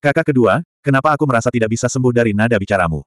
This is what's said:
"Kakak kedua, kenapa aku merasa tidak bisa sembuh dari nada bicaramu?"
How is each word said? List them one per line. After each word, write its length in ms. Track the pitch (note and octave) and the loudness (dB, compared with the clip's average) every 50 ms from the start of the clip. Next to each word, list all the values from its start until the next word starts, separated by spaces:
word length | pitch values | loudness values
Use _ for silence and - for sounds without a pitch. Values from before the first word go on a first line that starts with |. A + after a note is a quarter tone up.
| - | 0
"Kakak 240 | D3 C#3 - - - | 0 0 0 0 0
kedua, 320 | C#3+ B2+ A#2+ G#2 F#2 C3 E3+ _ _ _ _ | 2 2 4 2 2 0 -2 _ _ _ _
kenapa 320 | - C3+ C3+ C3 D#3 D3+ C#3+ | -2 -2 0 2 0 0 0
aku 80 | D3+ | 0
merasa 240 | C#3+ B2+ A#2 A2+ B2 | 0 0 0 0 0
tidak 240 | - B2 A2 A2 A2 | -2 0 -2 -2 -2
bisa 160 | A#2 - B2 | -2 -4 -4
sembuh 240 | - C3+ B2+ B2+ B2 | -4 0 0 0 2
dari 240 | A#2+ A#2 A2+ G2+ G2+ | 2 0 0 0 0
nada 240 | A2 A#2 A#2 G#2 | 0 0 0 -2
bicaramu?" 400 | G2 - G#2 G2 F2+ E2+ D#2+ D2 C2+ | -2 -2 -2 0 0 -2 -4 -6 -10